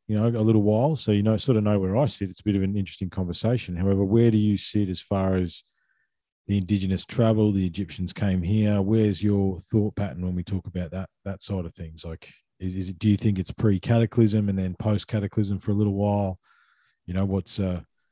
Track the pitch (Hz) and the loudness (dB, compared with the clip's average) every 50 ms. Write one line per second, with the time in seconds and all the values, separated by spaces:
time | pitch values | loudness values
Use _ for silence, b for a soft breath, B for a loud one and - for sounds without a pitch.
0 | _ - 107 104 110 117 117 113 107 113 110 107 101 104 107 110 127 156 160 131 | _ -4 -2 0 0 0 2 2 2 4 4 4 4 4 4 4 2 2 0 0
1 | - 110 104 101 101 110 110 104 - 139 120 107 104 104 107 101 95 92 98 123 | 0 2 2 2 4 2 2 2 2 2 2 2 4 2 2 2 0 0 0 0
2 | 147 123 - - 98 90 90 - - 104 98 98 95 95 104 104 95 - - - | 0 0 -2 -4 -6 -8 -8 -4 -2 0 2 2 0 0 -2 -4 -4 -6 -6 -8
3 | 95 90 - 95 92 87 85 - - 110 127 120 - - 87 85 95 98 98 95 | -8 -8 -6 -6 -6 -4 -4 -4 -2 -2 -2 -2 -4 -6 -6 -2 0 2 2 2
4 | 101 95 107 117 117 117 107 107 107 107 101 95 - - - 104 101 92 90 - | 2 4 4 6 6 6 4 4 2 2 0 0 -2 -2 -2 -2 -2 -2 -4 -8
5 | - - 101 95 95 95 95 92 92 85 - - - _ _ _ _ _ _ _ | -6 -4 -2 0 0 0 0 0 -2 -2 -6 -12 -18 _ _ _ _ _ _ _
6 | _ _ _ _ _ _ _ _ _ - 101 101 92 87 104 95 95 95 95 90 | _ _ _ _ _ _ _ _ _ -2 0 0 0 0 0 0 0 -2 -2 -4
7 | - - - 127 113 113 110 110 107 107 98 98 92 90 82 95 101 - - - | -4 -4 0 2 2 4 4 4 2 2 2 0 0 -2 -2 -6 -8 -8 -8 -8
8 | 92 90 - - 104 98 95 92 85 87 107 107 107 104 104 101 95 98 113 113 | -8 -8 -6 -4 -2 0 0 0 0 0 0 2 2 2 2 0 0 2 2 2
9 | 107 104 95 - 101 104 101 101 98 95 92 87 - - - 107 101 104 - - | 2 2 0 0 0 0 2 2 0 0 -2 -6 -6 -2 0 0 0 0 -2 -4
10 | 101 90 67 87 90 90 90 90 87 - 98 92 - 90 85 90 87 76 87 92 | -6 -6 -6 -6 -6 -4 -4 -4 -4 -4 -6 -6 -6 -6 -8 -8 -8 -6 -8 -8
11 | 95 - _ _ _ 98 95 - - - 101 92 85 82 - - 82 80 80 78 | -10 -10 _ _ _ -10 -10 -10 -8 -6 -6 -6 -6 -8 -10 -12 -14 -14 -14 -14
12 | - 85 80 - - - - _ _ _ _ _ 92 92 90 95 92 92 90 82 | -12 -12 -12 -14 -16 -20 -20 _ _ _ _ _ -8 -6 -6 -6 -6 -8 -6 0
13 | - 107 101 92 - 110 98 92 90 - - - - 107 98 92 - - 117 117 | 2 2 2 4 2 0 0 0 -2 -6 -4 0 2 2 2 2 2 2 2 2
14 | 117 - - 120 113 104 104 110 104 101 95 95 92 90 87 - - 110 104 98 | 2 2 4 4 4 4 4 2 0 0 0 -2 -2 -4 -4 -4 -2 0 0 -2
15 | - - - 107 101 95 - 110 101 98 101 90 - 107 101 104 107 101 98 98 | -2 -2 -4 -2 -2 -2 -2 -2 -2 0 -2 -4 -2 -2 0 2 2 2 2 0
16 | 101 104 104 101 101 95 92 - _ _ _ _ _ _ _ _ _ _ _ _ | 0 0 0 0 -2 -2 -4 -8 _ _ _ _ _ _ _ _ _ _ _ _
17 | _ - 87 95 98 95 98 95 - - - - 98 92 90 85 - - _ _ | _ -6 -4 -2 0 0 0 -2 -4 -4 -6 -4 -2 -2 -2 -4 -8 -12 _ _
18 | _ _ | _ _